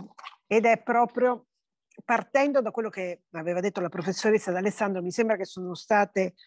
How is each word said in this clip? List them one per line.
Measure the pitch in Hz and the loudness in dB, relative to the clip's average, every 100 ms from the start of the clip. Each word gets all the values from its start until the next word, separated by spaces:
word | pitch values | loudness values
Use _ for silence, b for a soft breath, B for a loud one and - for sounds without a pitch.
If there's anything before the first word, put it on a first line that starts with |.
| 190 - - - _ | -12 -18 -20 -20 _
ed | 214 226 | 2 4
è | 220 | 2
proprio | - 233 233 240 247 247 - _ _ _ _ - | 2 0 2 2 0 0 -8 _ _ _ _ -20
partendo | - 233 196 277 285 277 | -2 -2 0 0 2 2
da | 214 | 0
quello | 233 220 | -4 -6
che | 190 180 175 _ | -6 -8 -8 _
aveva | 165 160 175 | -8 -4 -2
detto | 196 190 | -2 -2
la | 175 | -4
professoressa | 180 170 180 220 214 196 | -4 -4 0 2 2 2
D'Alessandro, | 180 202 - 202 185 | 0 -2 0 -2 -2
mi | 175 | -4
sembra | 180 226 208 | -2 0 0
che | 196 | -2
sono | - 180 | -8 -10
state, | 170 - 208 202 196 185 - | -10 0 2 2 0 -2 -4